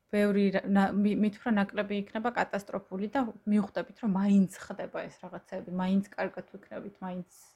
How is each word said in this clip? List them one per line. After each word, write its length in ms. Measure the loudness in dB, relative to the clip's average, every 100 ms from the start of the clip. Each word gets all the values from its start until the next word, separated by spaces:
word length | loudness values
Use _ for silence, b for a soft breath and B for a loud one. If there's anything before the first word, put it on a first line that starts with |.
| _
ბევრი 380 | 2 4 4 4
რა-, 180 | 2 2
ნა-, 240 | 4 4
მი-, 260 | 4 2 2
მით 180 | 0 0
უფრო 140 | 0
ნაკლები 440 | 2 2 -2 -4 -4
იქნება 340 | -4 -4 -2
კატასტროფული 760 | -2 -2 -4 -6 -10 -8 -8 -4
და 120 | -2 -4 -4
მიხვდებით, 560 | 0 2 0 -4 -8 -6
რომ 120 | -2
მაინც 460 | 0 4 4 4 0
ხდება 400 | -12 -10 -8 -8
ეს 140 | -10 -12
რაღაცეები, 520 | -16 -16 -12 -12 -6
მაინც 400 | -4 2 2 0
კარგად 360 | -4 -6 -6 -14
ვიქნებით, 480 | -18 -16 -14 -14 -12
მაინც, 340 | -10 -10 -12 -18 -20